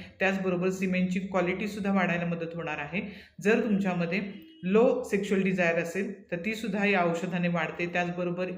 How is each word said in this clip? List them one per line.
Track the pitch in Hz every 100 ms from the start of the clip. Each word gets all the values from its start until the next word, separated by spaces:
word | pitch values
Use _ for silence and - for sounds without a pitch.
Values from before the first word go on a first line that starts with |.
| - -
त्याचबरोबर | 190 190 190 175 185
सिमेंटची | 185 185 180 180 202
क्वालिटीसुद्धा | 185 185 175 190 208 208 196
वाढायला | 196 170 170 175
मदत | 170 165 170
होणार | 156 151
आहे. | 147 180 - - - -
जर | 190 233
तुमच्यामध्ये | 240 190 185 175 170 190 - - - -
लो | 180 208 262 262
सेक्शुअल | - 196 - 196
डिझायर | 190 185 165 170
असेल, | 170 190 208 - -
तर | 170 214
तीसुद्धा | 220 226 202 202
या | 190
औषधाने | 175 170 180 175 175
वाढते. | 175 160 - 175
त्याचबरोबर | 180 175 175 180 175 185